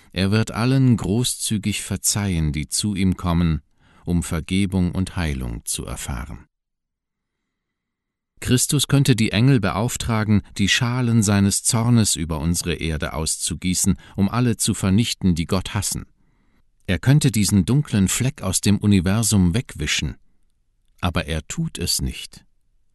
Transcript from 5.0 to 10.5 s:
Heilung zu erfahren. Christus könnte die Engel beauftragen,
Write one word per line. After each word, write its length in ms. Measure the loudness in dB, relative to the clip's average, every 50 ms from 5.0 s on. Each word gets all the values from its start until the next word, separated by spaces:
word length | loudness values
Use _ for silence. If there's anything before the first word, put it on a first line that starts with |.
| -6 -4 -4
Heilung 500 | -6 -4 -4 -4 -4 -6 -8 -8 -10 -8
zu 200 | -8 -8 -8 -8
erfahren. 600 | -10 -10 -10 -8 -8 -8 -8 -10 -12 -14 -18 -18 _ _ _ _ _ _ _ _ _ _ _ _ _ _ _ _ _ _ _ _ _ _ _ _ _ _ _ _ _ _ _ _ _ _ _ _ _ _ -10
Christus 480 | -2 0 0 0 0 0 0 -2 0 2
könnte 260 | 2 2 4 4 4
die 160 | 2 2 0
Engel 300 | 2 2 4 4 4 4
beauftragen, 840 | 2 0 -2 -2 -2 -4 -4 -6 -4 -4 -2 -2 2 2 2 2 2 -2